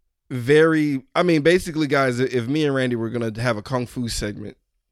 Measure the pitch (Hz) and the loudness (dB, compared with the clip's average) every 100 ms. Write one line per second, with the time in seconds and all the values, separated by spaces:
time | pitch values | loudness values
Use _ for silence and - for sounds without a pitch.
0 | _ _ _ 127 120 151 160 160 151 135 | _ _ _ -8 2 6 6 4 0 -2
1 | - 160 175 160 147 180 180 156 143 143 | -4 0 2 4 4 2 0 -4 0 2
2 | 135 120 131 123 117 151 147 135 127 117 | 2 0 -2 -2 -2 -2 0 0 -2 -2
3 | 113 120 117 107 127 107 - 131 123 - | -4 -4 -6 -4 -2 -2 -4 -6 -4 -6
4 | 117 - 107 101 104 - _ _ _ | -6 -6 -6 -8 -14 -18 _ _ _